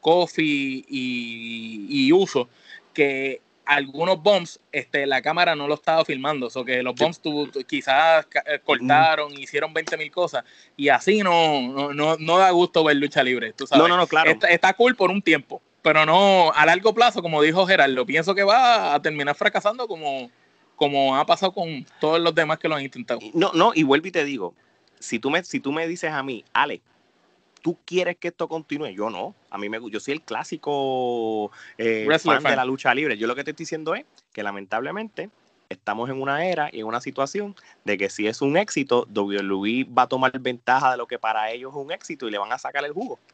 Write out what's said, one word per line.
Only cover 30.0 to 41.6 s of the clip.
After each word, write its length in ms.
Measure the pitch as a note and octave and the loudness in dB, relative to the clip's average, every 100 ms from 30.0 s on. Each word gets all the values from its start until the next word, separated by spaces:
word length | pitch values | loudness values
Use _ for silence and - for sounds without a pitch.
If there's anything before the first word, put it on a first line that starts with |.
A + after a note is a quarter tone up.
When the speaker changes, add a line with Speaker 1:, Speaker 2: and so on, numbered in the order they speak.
Speaker 2:
soy 140 | - | -8
el 80 | D3+ | -10
clásico, 1300 | - A2+ D3 D#3+ - C#3+ C3+ C3 B2 A#2+ A2+ A2 G#2 - - - | -8 -10 -8 -10 -4 -2 -2 -2 -2 -2 -2 -4 -6 -10 -20 -6
eh, 260 | A2+ A2 G#2+ | -2 -2 0
Speaker 1:
Wrestler 280 | D#3 - A#2 | 0 2 0
Speaker 2:
fan 60 | |
de 60 | D3 | 2
Speaker 1:
fan. 60 | B2+ | 0
Speaker 2:
la 80 | |
lucha 300 | B2+ C3 C3+ | 0 -2 0
libre. 220 | B2 D3+ G#2+ | 0 0 -2
Yo 100 | A#2 | -4
lo 80 | |
que 100 | B2+ | -4
te 60 | C#3 | -8
estoy 100 | D3 | -10
diciendo 300 | D#3+ D#3+ D#3+ | -10 -8 -6
es 100 | G3+ D4+ _ _ | -8 -8 _ _
que 100 | - | -10
lamentablemente 880 | G#2 G2+ G2 G#2+ C#3 F#3+ A3 - F#3 _ _ _ _ | -8 -8 -6 -6 -6 -8 -12 -12 -16 _ _ _ _
estamos 400 | - - G#2+ B2 | -12 -8 -6 -6
en 100 | C3+ | -6
una 260 | C3+ C#3+ F3+ | -4 -2 -2
era 220 | E3+ D3 | -2 -4
y 80 | - | -6
en 60 | A2 | -8
una 140 | A#2 | -6
situación 540 | C3 C3 C3+ G3+ G3+ G3 _ _ | -8 -6 -6 -4 -10 -12 _ _
de 120 | - G2+ | -6 -4
que 120 | G2 | -4
si 160 | - G#2 | -2 -4
es 140 | G#2+ | -2
un 140 | C#3 D#3+ | 0 0
éxito, 500 | G#3 - C3+ A#2+ - | -2 -4 0 0 0
W 280 | G#2+ G2+ G2+ | -4 -2 -4
W 380 | G2 F#2+ G2+ A#2+ | -2 -4 -2 -4
E 40 | |
va 180 | C3 B2 | -2 0
a 40 | B2 | 0
tomar 280 | C3 C3 C3 | 0 -2 -2
ventaja 520 | C3 B2 - C3 C3+ | -8 -6 0 2 2
de 40 | B2 | -2
lo 100 | A#2+ | -6
que 120 | A#2+ | -6
para 320 | A2 A2 A2 | -4 -4 -4
ellos 220 | A#2+ | -6